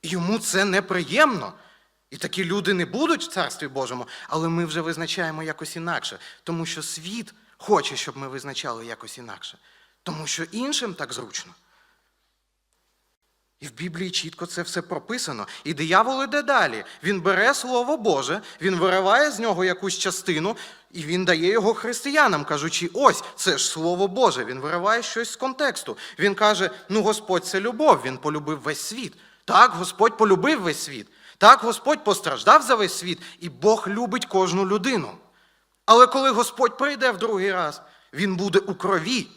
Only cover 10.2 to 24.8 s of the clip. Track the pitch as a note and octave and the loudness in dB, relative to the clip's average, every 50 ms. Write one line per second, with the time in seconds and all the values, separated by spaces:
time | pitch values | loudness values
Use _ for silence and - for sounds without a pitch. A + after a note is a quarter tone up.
10.2 | D#3 C#3+ - - E3 D#3+ E3+ A3 B3+ C#4 D4 C#4+ B3+ G#3+ F3 - D3 B2 B2+ - | -8 -8 -6 -6 -6 -8 -6 -6 -6 -4 -4 -4 -4 -4 -6 -8 -10 -10 -8 -12
11.2 | B2 G#2 - - - F#2 F2 _ _ _ _ _ _ _ _ _ _ _ _ _ | -12 -10 -12 -12 -14 -14 -20 _ _ _ _ _ _ _ _ _ _ _ _ _
12.2 | _ _ _ _ _ _ _ _ _ _ _ _ _ _ _ _ _ _ _ _ | _ _ _ _ _ _ _ _ _ _ _ _ _ _ _ _ _ _ _ _
13.2 | _ _ _ _ _ _ _ _ D3 D3 A2+ B2+ E3 F3+ D#3+ E3 F#3+ F3+ F3 - | _ _ _ _ _ _ _ _ -20 -20 -14 -10 -10 -10 -6 -6 -8 -4 -4 -6
14.2 | - E3 - - F3 E3+ - F3 E3+ - - F3+ E3 - F3+ D3+ - - A3+ B3 | -6 -6 -10 -12 -12 -8 -6 -8 -8 -6 -6 -8 -6 -6 -8 -8 -6 -8 -8 -6
15.2 | - E3 C#3 A2 G2+ - - - - C#3+ E3+ C#3 D#3+ D#3+ F3+ G3 A3+ B3 C4+ C4 | -6 -6 -6 -8 -8 -10 -12 -12 -8 -8 -4 -4 0 4 4 4 4 4 0 -2
16.2 | C4+ B3 A#3+ D4 D4 C#4+ C#4 B3 F#3 D3 A2+ G#2+ G2 - - - - E3+ G3+ F#3 | -2 -2 -2 -2 0 2 2 4 2 2 0 -6 -10 -12 -18 -6 -2 -2 -2 0
17.2 | D#3+ F#3+ F#3+ F#3 G#3 A#3+ F#3 - - B3 B3+ A#3+ B3 B3 D4+ D#4 G#3+ G#3+ D#3+ C3+ | 2 2 2 4 4 4 2 2 -2 -2 0 0 0 0 -2 0 2 2 2 2
18.2 | C3 C3 E3 G#3 - - - - D#3 F#3+ F#3 F3 F3 F#3+ F3+ F#3+ F#3+ F#3+ G#3+ B3+ | 0 -2 -4 -6 -6 -12 -16 -4 -2 0 0 2 2 4 4 4 4 4 6 6
19.2 | D4 D4+ B3 G3+ A3+ A3+ F#3+ E3+ F#3 F#3 F3+ - G3 G3 - - - G3 F3 - | 4 2 0 -2 -2 -2 0 2 0 0 0 -2 -4 -6 -4 -2 -2 -4 -4 -4
20.2 | - - E3+ D3+ D#3+ G3+ A#3 - - - - - _ _ - F3 D3+ D3 E3+ F3+ | -4 -2 -2 0 -2 -4 -4 -6 -10 -18 -18 -20 _ _ -14 -12 -6 -4 -2 0
21.2 | F#3 F3+ F3+ D#3+ E3+ F3+ G#3+ A3+ F#3+ G#3+ A3 - - A3+ A#3+ G#3 - C#4+ C#4+ D4+ | 2 2 2 2 2 2 2 4 2 2 0 0 -4 -6 -6 -4 -6 0 4 4
22.2 | D4 A#3 F3+ D3 C#3+ - D#3 D3 D3 E3 - - F3 E3+ F3 G#3+ C#4+ B3+ - - | 4 4 4 0 -2 -2 -4 -2 -2 -4 -4 -4 -4 -4 -2 4 4 6 4 4
23.2 | - - - - - F#3 D#3+ C3 - - - D#3+ D#3+ E3+ F3+ F3+ G3 G3 F#3 A#3+ | -6 -12 -10 -2 0 0 0 0 0 -4 -2 -2 -2 -2 0 0 0 -2 2 4
24.2 | B3+ G3+ C3 B2+ A#2 A2 B2+ C3 C3+ D3+ E3 F3 | 2 4 4 2 -6 -6 -6 -8 -6 -4 -4 -2